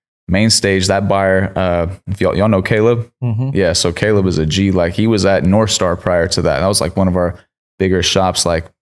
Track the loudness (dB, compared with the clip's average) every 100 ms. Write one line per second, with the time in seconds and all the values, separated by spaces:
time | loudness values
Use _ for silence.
0 | _ _ -4 0 0 2 2 0 2 0
1 | 0 0 2 2 0 -2 -2 -2 -4 -6
2 | -10 -2 0 2 2 2 2 2 2 0
3 | -4 _ -6 -4 -4 0 0 0 -2 -2
4 | 0 2 2 0 0 0 0 2 0 0
5 | 0 2 2 2 2 2 2 0 -2 -2
6 | -2 0 0 0 -2 0 0 -2 -2 -2
7 | 0 0 -2 -6 _ _ _ -4 0 0
8 | 0 0 0 0 -2 -2 -4 _